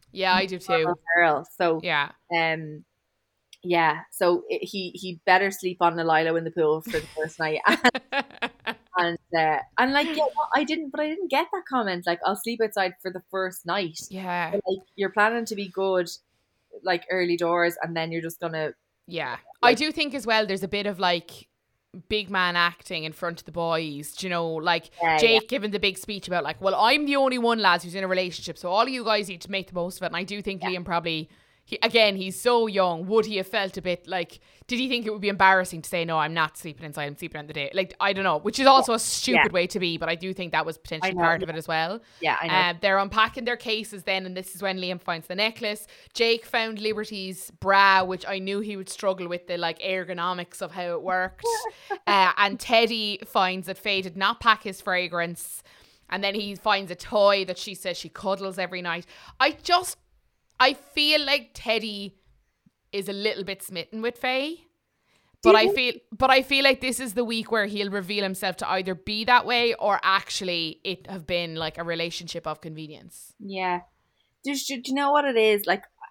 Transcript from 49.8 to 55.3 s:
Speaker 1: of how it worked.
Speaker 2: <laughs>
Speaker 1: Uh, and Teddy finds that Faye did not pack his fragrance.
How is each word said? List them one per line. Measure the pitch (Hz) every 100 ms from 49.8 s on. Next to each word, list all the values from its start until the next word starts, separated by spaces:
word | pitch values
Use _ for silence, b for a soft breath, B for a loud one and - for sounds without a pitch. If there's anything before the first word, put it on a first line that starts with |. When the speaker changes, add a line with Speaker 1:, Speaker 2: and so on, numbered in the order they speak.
| 190 185 175 175 175 180 175 -
Speaker 1:
of | 180
how | 185 175
it | 170
worked. | 180 185 185 - 453
Speaker 2:
<laughs> | 440 440 B B 403 -
Speaker 1:
Uh, | 202 185 -
and | 202 220
Teddy | - 233 226 226 208 202 -
finds | 220 185 185 185
that | 190
Faye | 214 196
did | 185 175
not | 196 233
pack | 240 208
his | 208 185
fragrance. | - 180 180 170 170